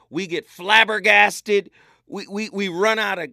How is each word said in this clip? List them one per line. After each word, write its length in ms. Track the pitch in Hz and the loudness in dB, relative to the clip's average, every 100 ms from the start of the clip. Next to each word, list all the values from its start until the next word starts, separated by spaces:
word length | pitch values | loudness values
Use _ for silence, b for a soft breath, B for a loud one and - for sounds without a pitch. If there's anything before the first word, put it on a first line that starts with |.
| _ | _
we 180 | 147 190 | -10 -6
get 200 | 165 - | -8 -10
flabbergasted, 1200 | - 180 220 220 214 202 208 208 - - 202 170 b b b _ | -12 2 4 4 2 2 4 4 0 -2 -2 -2 b b b _
we, 200 | 196 - | -14 -10
we, 220 | 202 220 | -8 -6
we 180 | 196 196 | -4 -4
run 300 | 170 214 220 | 0 0 0
out 200 | 208 190 | -2 -4
of, 120 | 147 | -8